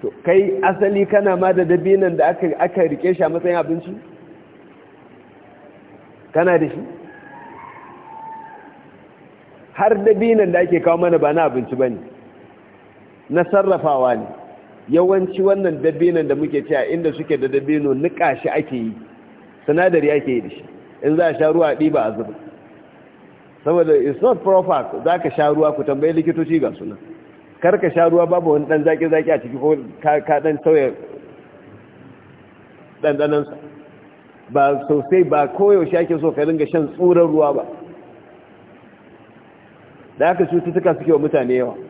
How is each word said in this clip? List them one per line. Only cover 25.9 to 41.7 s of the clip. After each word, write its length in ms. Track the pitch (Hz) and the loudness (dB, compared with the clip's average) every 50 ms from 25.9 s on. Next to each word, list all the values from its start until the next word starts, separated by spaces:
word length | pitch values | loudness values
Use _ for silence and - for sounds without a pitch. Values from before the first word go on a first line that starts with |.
| 139 139 147 160 165 | -2 0 0 0 0
likitoci 460 | 165 156 165 160 160 160 139 165 160 | 0 -2 -2 -2 -2 -2 -2 0 0
ga 120 | 131 104 90 | 0 -2 -6
suna. 200 | - 98 107 104 98 - - - - - - - - - - - - | -8 -14 -14 -14 -14 -18 -20 -20 -20 -20 -20 -20 -20 -20 -20 -16 -2
Kar 160 | - 170 202 202 | 0 0 2 2
ka 100 | 190 170 | 0 0
sha 180 | - 170 170 170 | 2 2 2 4
ruwa 180 | 165 175 170 | 4 2 2
babu 240 | 160 180 180 170 160 | 2 0 0 2 2
wani 140 | 147 147 151 | 0 0 0
ɗan 180 | - 160 151 147 | 0 -2 0 2
zaƙi-zaƙi 460 | 165 160 151 160 160 160 160 156 165 | 0 0 0 0 0 0 0 2 0
a 80 | 160 135 | -2 -2
ciki 180 | 120 120 127 131 | -2 -8 -10 -4
ko 160 | 131 151 156 143 127 107 - - | 0 0 0 0 -2 -14 -18 -4
ka, 180 | - 151 151 151 | -2 0 0 0
ka 180 | 147 - 156 143 | 0 0 -2 0
ɗan 180 | 143 160 151 143 - | 0 -2 -4 0 0
sauya 280 | 165 160 151 135 127 - - - - - - - - - - - - - - - - - - - - - - - - - - - - - - - - - - - - - - - - - - - | 2 2 2 2 0 -4 -8 -16 -18 -18 -20 -20 -20 -20 -20 -20 -20 -20 -20 -20 -20 -20 -20 -20 -20 -20 -20 -20 -20 -20 -20 -20 -20 -20 -20 -20 -20 -20 -20 -20 -20 -20 -20 -20 -20 -16 -4 -2
ɗanɗanonsa. 540 | 151 143 139 147 147 151 147 143 - - - - - - - - - - - - - - - - - - - - - | -2 0 0 0 0 0 -2 -2 -4 -12 -18 -18 -20 -20 -20 -20 -20 -20 -20 -20 -20 -20 -20 -20 -20 -20 -20 -20 -4
Ba 320 | 120 135 139 139 143 143 - | 0 2 2 2 2 -2 -2
sosai, 360 | - 151 147 127 - 185 185 180 | -2 -2 -2 0 0 2 2 2
ba 240 | 147 151 147 143 | 2 2 0 0
koyaushe 480 | 135 - - 202 202 202 190 165 135 175 | -2 0 0 2 4 4 4 2 0 0
ake 220 | 170 170 160 170 156 | -2 0 0 -2 -2
so 120 | 151 160 | -2 -2
ka 100 | 160 147 147 | 0 0 -2
ringa 220 | 156 165 156 151 | -2 0 -2 -2
shan 200 | 147 - 165 151 143 - | -2 0 -2 -2 -4 -4
tsuran 340 | - 180 180 175 170 170 | 0 2 4 6 6 4
ruwa 260 | 160 151 156 151 143 139 | 4 4 2 2 2 0
ba. 100 | 120 - - - - - - - - - - - - - - - - - - - - - - - - - - - - - - - - - - - - - - - - - - - - - - - - - - - - | -2 -4 -8 -14 -16 -18 -20 -20 -20 -20 -20 -20 -20 -20 -20 -20 -20 -20 -20 -20 -20 -20 -20 -20 -20 -20 -20 -20 -20 -20 -20 -20 -20 -20 -20 -20 -20 -20 -20 -20 -20 -20 -20 -20 -20 -20 -20 -20 -20 -20 -20 -4 0
Da 80 | 143 | 0
haka 180 | 165 180 170 190 | 0 2 0 0
cututtuka 500 | - 165 175 170 175 170 185 - 185 160 - | 0 0 -2 -2 0 -4 0 0 0 0 0
suke 120 | - 156 160 | 0 2 2
wa 60 | 143 | 2
mutane 360 | 147 147 - 147 123 123 127 | 2 2 0 0 0 2 0
yawa. 200 | 127 123 120 | 0 0 -2